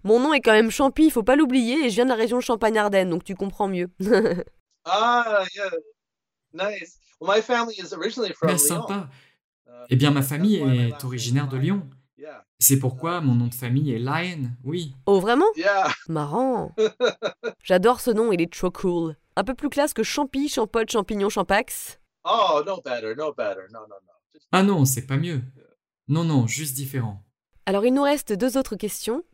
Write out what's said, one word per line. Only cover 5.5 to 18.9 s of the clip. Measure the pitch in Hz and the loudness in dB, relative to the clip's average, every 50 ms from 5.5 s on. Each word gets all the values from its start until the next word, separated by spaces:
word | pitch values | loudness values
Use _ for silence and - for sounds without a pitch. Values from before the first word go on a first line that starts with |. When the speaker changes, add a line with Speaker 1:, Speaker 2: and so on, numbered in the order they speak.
| - | -6
Speaker 2:
yeah. | 202 202 190 170 165 151 - _ _ _ _ _ _ _ _ _ _ _ _ - | -8 -6 -6 -6 -8 -10 -12 _ _ _ _ _ _ _ _ _ _ _ _ -8
Nice. | 165 190 208 208 190 170 - - _ _ _ _ _ | -6 -6 -6 -6 -8 -14 -18 -20 _ _ _ _ _
Well, | 160 180 202 | -2 2 2
my | 220 | 2
family | 220 - 247 233 233 233 214 190 | 2 2 0 0 0 -2 -6 -12
is | 180 156 | -12 -12
originally | 190 165 175 220 220 247 220 185 | -10 -6 -6 -6 -4 -4 -4 -6
from | 170 _ 165 160 | -4 _ 0 0
Speaker 3:
Mais | 180 | 2
Speaker 2:
Lyon. | 165 - | 2 2
Speaker 3:
sympa. | - 175 165 233 - 196 202 175 131 - - _ _ _ _ _ _ _ _ _ | 0 0 -2 -4 -6 -8 -8 -8 -10 -16 -20 _ _ _ _ _ _ _ _ _
Speaker 2:
Uh, | _ 123 - - - | _ -20 -20 -4 0
Speaker 3:
Eh | 127 | 2
bien, | 123 143 147 | 2 4 4
ma | 143 143 | 4 2
Speaker 2:
that's | 135 135 | 0 -2
Speaker 3:
famille | 147 147 180 214 208 175 | -2 0 2 2 2 2
Speaker 2:
why | 147 | 2
my | 135 127 | 2 2
Speaker 3:
est | |
Speaker 2:
last | 123 120 117 | 2 2 0
name | 117 - | -2 -6
is | - | -8
Speaker 3:
originaire | 127 127 120 120 123 120 143 131 131 | -8 -6 -6 -4 0 0 0 0 -2
de | 131 131 | -2 -2
Speaker 2:
Lyon. | 139 170 202 | 0 0 0
Speaker 3:
Lyon. | 202 165 - - _ _ _ _ | -2 -4 -10 -18 _ _ _ _
Speaker 2:
Yeah. | _ 143 151 139 107 _ _ _ _ | _ -20 -20 -20 -20 _ _ _ _
Speaker 3:
C'est | - - 139 131 | 2 4 4 4
pourquoi | 127 123 120 127 156 165 175 175 | 2 -2 -4 -4 -6 -4 -4 0
Speaker 2:
Uh, | 156 | 2
Speaker 3:
mon | 131 120 | 2 2
nom | 120 120 120 | 2 2 -2
de | - | -4
famille | - 127 120 123 139 156 147 | -6 -4 -2 0 0 0 0
est | 120 117 | -2 -4
Lyon, | 123 131 147 160 175 180 180 151 131 120 123 120 127 | -4 -2 -2 -4 -4 -4 -6 -6 -8 -8 -8 -10 -10
oui. | 131 160 180 165 143 131 - _ | -6 -6 -6 -8 -8 -14 -8 _
Speaker 1:
Oh, | - 202 190 | 2 2 4
vraiment ? | 180 214 240 269 370 440 427 | 4 4 4 4 4 4 2
Speaker 2:
Yeah. | 320 339 302 302 - 381 - - - - - | 2 0 0 2 2 0 0 -2 -6 -8 -6
Speaker 1:
Marrant. | 160 156 147 143 147 220 262 269 254 202 165 151 - | -4 -4 -4 -2 -2 0 0 0 0 -2 -4 -6 -2
Speaker 2:
<laughs> | - 220 214 - _ 247 226 - _ 226 190 - _ - 226 - _ _ | -2 -2 -2 0 _ -2 -2 -2 _ -8 -8 -8 _ -12 -12 -12 _ _
Speaker 1:
J'adore | - 185 185 185 233 247 - | 2 2 4 4 4 2 2
ce | - 247 | 0 -2
nom, | 220 214 226 233 | 0 2 2 2
il | 196 170 | 2 0
est | 170 170 | 0 -4
trop | - - - 180 | -4 -4 -4 -4
cool. | - - - 185 | -4 -2 -4 -2